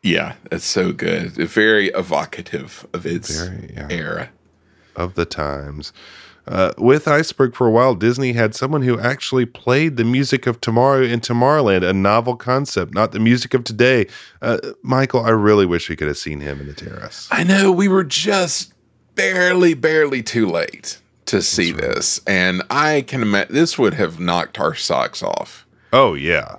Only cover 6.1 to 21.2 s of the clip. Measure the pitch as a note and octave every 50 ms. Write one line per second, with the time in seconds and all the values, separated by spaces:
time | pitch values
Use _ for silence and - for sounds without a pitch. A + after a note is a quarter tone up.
6.1 | - - - - - _ _ - - - F#2+ - - - G2+ B2 C#3 D3+ - D#3+
7.1 | D3 D3+ D#3+ - - - C3+ B2 A#2 - C3 A#2 A2 A#2 B2 C3 A#2+ F2 G2+ A#2
8.1 | B2 B2+ C3+ B2+ A#2+ A#2 A2+ G#2+ A2 - C3 C3 D#3 D3+ C3 B2+ A#2+ G#2+ - A#2+
9.1 | C3+ C#3 - - - C3 B2 A#2+ _ - - B2 B2 C#3 D#3 E3 C#3 A#2 A2+ A#2
10.1 | B2 C3 C#3 B2+ - B2+ - B2+ A#2 - _ - A2+ A#2 B2+ C3+ C#3 C3+ C3 B2
11.1 | A#2+ A#2+ A2+ - A#2+ A#2+ B2 C3+ D3+ D#3 C3+ G#2+ F#2+ F#2 F#2 F2+ F#2+ G2 F#2+ G2+
12.1 | G#2 A#2 A#2 B2+ A#2+ A#2 - B2 B2+ C3+ C#3+ - - G2+ F2+ D#2 - G2 A2 G#2+
13.1 | - G#2+ A2 A2+ B2 B2 A#2+ - - B2+ A#2 - A2+ G#2+ A#2+ B2+ C3 A#2+ G#2 -
14.1 | - - - - _ _ - A#2 A#2 F2 - - - _ - B2+ B2+ C3 C3+ C3
15.1 | - B2 A2+ A#2 A2+ A2 G2+ G#2 G#2+ G#2 G2 F2+ E2+ E2+ - - E2 D2 D#2 D2
16.1 | D2 - - - D2+ D2 C#2+ D2 C#2+ C#2+ C#2+ C#2+ D2 - - - - - - -
17.1 | - - - - - - E3+ F3 F#3+ G3 G3 G3 F#3 F3 G3 G3+ F#3 F#3+ F#3 C#3
18.1 | - D3+ D#3+ G#3 G3+ F#3+ F3+ D#3+ - - - - _ _ _ _ _ _ _ _
19.1 | _ - F#3+ F#3+ F#3+ F3+ F3+ F3+ F3+ F3+ F3+ E3+ D#3+ C3 A#2 D#3 D#3+ D#3 D3+ C#3+
20.1 | C3+ B2+ A2 - - A#2+ A2 F#2+ E2 E2+ E2 - - - - - - - _ _
21.1 | _ _